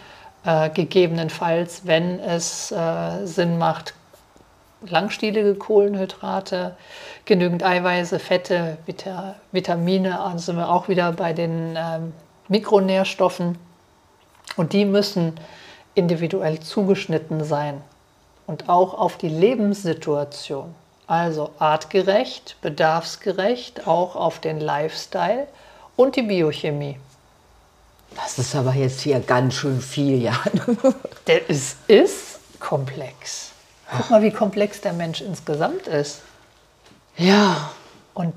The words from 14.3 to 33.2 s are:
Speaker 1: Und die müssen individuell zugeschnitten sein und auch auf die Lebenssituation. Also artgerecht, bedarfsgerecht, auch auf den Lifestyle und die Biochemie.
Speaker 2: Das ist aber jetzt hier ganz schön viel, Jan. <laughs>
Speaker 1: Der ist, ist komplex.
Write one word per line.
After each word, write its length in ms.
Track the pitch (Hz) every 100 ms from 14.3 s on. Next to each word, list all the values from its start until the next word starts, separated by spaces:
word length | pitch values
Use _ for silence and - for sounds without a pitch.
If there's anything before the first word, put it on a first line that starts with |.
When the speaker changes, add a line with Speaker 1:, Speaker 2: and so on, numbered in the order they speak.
| _ - -
Speaker 1:
Und 160 | 165
die 140 | 196 202
müssen 480 | 202 202 185 165 160 160 - - - _
individuell 640 | - 175 165 165 190 156 156
zugeschnitten 840 | - 220 196 190 - 156 - 156
sein 380 | 151 147 147 139 - _ _ _ _ _ -
und 240 | 151 -
auch 240 | 175 190
auf 240 | - 175 -
die 100 | 170
Lebenssituation. 1500 | 156 208 233 208 196 170 151 160 147 143 - - 139 170 - _ _ -
Also 420 | 165 170 156 147 -
artgerecht, 1000 | 156 208 - 196 190 208 254 - - -
bedarfsgerecht, 1300 | 170 151 160 165 - - 202 185 202 247 - - 185
auch 280 | 165 180
auf 240 | - 165 -
den 200 | 160 156
Lifestyle 880 | 151 147 156 - - 185 175 247 285 - - - - -
und 200 | 262 262
die 60 |
Biochemie. 760 | 220 185 156 143 160 147 143 131 - _ _ _ _ _ _ _ _ _ - -
Speaker 2:
Das 220 | - -
ist 160 | 123
aber 200 | 143 127
jetzt 260 | 135 135 135
hier 200 | 147 127
ganz 340 | - 127 131
schön 260 | - 143 127
viel, 420 | - 147 139 131
Jan. 120 | 117 123 - 165 - 220
<laughs> 500 | 262 - - - -
Speaker 1:
Der 220 | 165 -
ist, 280 | 143 127 - -
ist 520 | 220 381 - - - - -
komplex. 920 | - 143 131 - 131 -